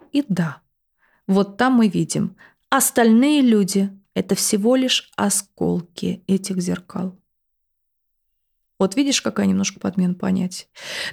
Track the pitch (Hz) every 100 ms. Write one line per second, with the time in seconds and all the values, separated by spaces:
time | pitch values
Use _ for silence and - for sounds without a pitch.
0 | - 285 277 180 160 - _ _ _ _
1 | _ _ - 190 196 - 254 247 220 170
2 | 160 156 - - - _ - 269 - -
3 | 233 226 285 294 247 214 180 196 196 -
4 | _ 190 190 190 - 208 220 262 254 -
5 | - - 202 - - - 175 175 170 -
6 | 185 180 - 190 190 185 175 175 - 185
7 | 185 185 _ _ _ _ _ _ _ _
8 | _ _ _ _ _ _ _ - 190 269
9 | 277 - 220 - 196 190 196 - 190 180
10 | 180 180 190 185 180 - - - - -
11 | -